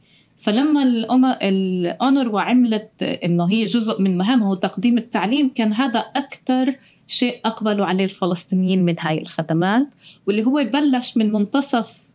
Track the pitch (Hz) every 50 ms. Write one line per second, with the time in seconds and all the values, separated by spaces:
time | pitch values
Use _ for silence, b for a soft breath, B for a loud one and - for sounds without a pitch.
0 | b b b b b b b - - 220 208 240 285 311 302 285 269 254 240 226
1 | 226 - 247 254 254 262 254 - - 196 196 190 190 185 185 180 175 175 - -
2 | - 269 277 277 262 240 214 196 170 175 240 254 247 226 220 214 - - _ -
3 | - - - - - 170 175 170 170 175 208 226 220 185 180 240 214 220 208 -
4 | 196 190 185 175 190 214 262 247 214 196 190 185 - 185 - 196 185 240 233 226
5 | 226 - - 208 175 208 254 294 285 262 - - 220 214 214 220 269 254 220 226
6 | - - - - 277 - - - - - 254 254 262 262 262 b b b b b
7 | b - - - 254 240 233 - - 226 220 - 214 214 208 202 196 160 185 190
8 | 190 190 - - 190 175 180 175 - - 190 185 185 185 190 185 175 170 165 170
9 | 165 156 160 156 - - - - 160 - 160 165 175 190 214 247 285 285 B B
10 | B B B B B - - 214 220 254 269 302 277 214 226 285 302 285 254 247
11 | 247 - - 233 220 208 214 208 202 202 - 277 277 - - 233 214 - - -
12 | - -